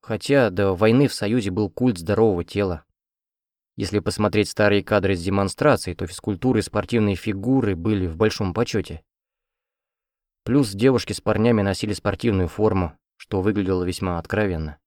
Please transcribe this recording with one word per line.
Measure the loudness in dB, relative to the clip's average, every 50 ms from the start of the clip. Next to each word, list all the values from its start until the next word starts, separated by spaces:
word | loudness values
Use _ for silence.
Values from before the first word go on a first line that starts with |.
| _
Хотя | -8 -8 -8 -2 2 2 4 4 2
до | 2 0 0 0 2
войны | 4 4 4 6 6 4 2
в | 0
Союзе | -2 -4 -2 0 0 0 -2
был | -2 -2 -2 -2
культ | _ 0 0 0 0 0
здорового | -2 -2 2 4 4 4 4 0 -4
тела. | -4 -4 -2 -2 -2 -2 -6 _ _ _ _ _ _ _ _ _ _ _ _ _ _ _ _ _ _ _
Если | -8 -8 -2 -2 -2
посмотреть | -2 -2 -2 0 0 0 2 2 0 0
старые | 0 2 2 4 4 2 2
кадры | 2 0 2 2 2 -2
с | 0 -2
демонстраций, | -2 0 0 0 -2 -2 0 2 2 2 2 0 -8 -8
то | -8 -8
физкультура | -10 -10 -8 -6 -6 -6 -2 0 0 2 2
и | 0
спортивные | -2 -4 -4 -4 0 0 2 2 2 0
фигуры | -2 -4 -6 -6 -4 -2 0 0 2 2 0 -2
были | -2 -2 -2 0 0 -2
в | -4 -2
большом | 0 0 0 0 -2 -4 -4 -2
почете. | -2 -4 -2 -2 -6 -6 -6 -12 -16 _ _ _ _ _ _ _ _ _ _ _ _ _ _ _ _ _ _ _ _ _ _ _ _ _ _ _ _ _
Плюс | 0 2 2 2 2 -2
девушки | 2 2 4 4 4 0 -2 -8
с | -6
парнями | _ -2 0 2 2 2 2 2 2
носили | 0 -2 -2 -4 -6 -6
спортивную | -4 _ -4 -4 0 -2 0 2 2 0 -2
форму, | -2 0 2 2 2 2 -2 -4 -6 _ _ _ _
что | _ -14 _ -4 0
выглядело | 0 2 0 0 0 0 0 0 0
весьма | -2 -4 -4 -4 -4 -4 -4
откровенно. | -6 -4 -2 -2 0 0 -2 -4 -6 -8 -10 _ _